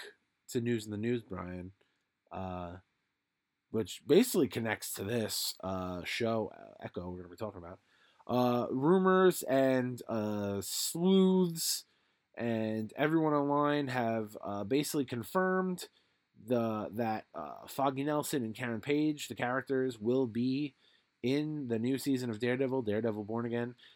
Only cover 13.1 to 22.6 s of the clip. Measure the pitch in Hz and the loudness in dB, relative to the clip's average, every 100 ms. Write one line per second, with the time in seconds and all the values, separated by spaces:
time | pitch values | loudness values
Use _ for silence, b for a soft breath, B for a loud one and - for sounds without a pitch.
13.1 | 160 156 147 143 147 147 147 135 127 113 | 4 4 2 2 2 2 2 0 0 0
14.1 | 113 107 - 95 101 101 139 147 156 127 | 0 -4 -8 -8 -6 0 0 0 -2 -2
15.1 | 120 107 185 185 185 185 175 - _ _ | -4 -2 0 2 0 -2 -4 -10 _ _
16.1 | _ _ _ 107 120 113 107 85 104 113 | _ _ _ -2 0 0 -2 -6 -4 -2
17.1 | 107 - 80 76 50 - - 139 135 143 | -4 -8 -12 -12 -12 -12 0 0 0 -2
18.1 | 151 139 147 110 110 123 110 143 147 156 | -2 0 -2 -2 -4 -6 -4 0 2 2
19.1 | 147 - - 127 131 131 131 131 113 107 | -2 -6 -4 -2 -2 0 0 0 -2 0
20.1 | 131 127 110 127 135 147 _ _ _ _ | 2 0 0 0 -2 -4 _ _ _ _
21.1 | - 123 143 151 151 127 113 123 131 139 | -6 0 0 0 -4 -2 0 0 0 0
22.1 | 131 123 107 120 127 | 0 0 -2 0 2